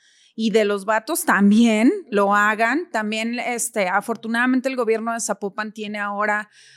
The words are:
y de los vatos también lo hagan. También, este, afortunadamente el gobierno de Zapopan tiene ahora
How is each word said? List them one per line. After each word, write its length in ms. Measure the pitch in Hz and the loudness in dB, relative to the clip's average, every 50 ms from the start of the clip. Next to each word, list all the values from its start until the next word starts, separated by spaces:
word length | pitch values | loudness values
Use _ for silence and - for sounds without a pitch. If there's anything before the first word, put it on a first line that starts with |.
| _ _ _ _ _ _ _ | _ _ _ _ _ _ _
y 140 | - 220 226 | -4 -2 0
de 140 | 190 220 214 | 2 2 2
los 200 | 202 202 202 196 | 2 0 -2 -2
vatos 400 | 202 214 220 220 - 320 320 - | -2 -2 -2 -2 -4 -6 -4 0
también 680 | - 208 190 202 202 208 220 233 233 220 214 226 269 415 403 330 - | 2 2 4 6 6 6 6 6 4 4 4 4 2 2 0 -2 -4
lo 240 | 220 202 202 196 202 | 0 0 2 2 4
hagan. 540 | 208 208 214 214 208 226 226 254 311 359 - | 4 2 2 2 2 0 0 0 -2 -4 -4
También, 480 | - 226 214 208 214 220 226 233 240 247 | -6 -6 -4 -4 -4 -4 -4 -4 -6 -6
este, 500 | - - 247 226 - - - 220 196 180 | -6 -4 -4 -4 -6 -4 -2 -2 -2 0
afortunadamente 800 | 185 202 196 - 226 220 - 220 226 233 247 254 254 262 247 269 | 0 0 0 -2 -6 -6 -6 -4 -2 0 2 2 2 2 0 -2
el 80 | 262 | -2
gobierno 360 | 247 240 214 220 220 226 233 | -2 0 0 0 0 -2 -4
de 80 | 226 233 | -6 -6
Zapopan 520 | 226 - 202 - 208 202 196 226 214 214 | -4 -6 -6 -6 -6 -8 -6 -8 -10 -8
tiene 260 | 202 220 214 208 208 208 | -10 -12 -10 -8 -8 -6
ahora 500 | 202 208 202 202 208 214 208 208 208 - _ - - - - | -6 -6 -4 -4 -2 0 -2 -2 -4 -8 _ -20 -20 -20 -20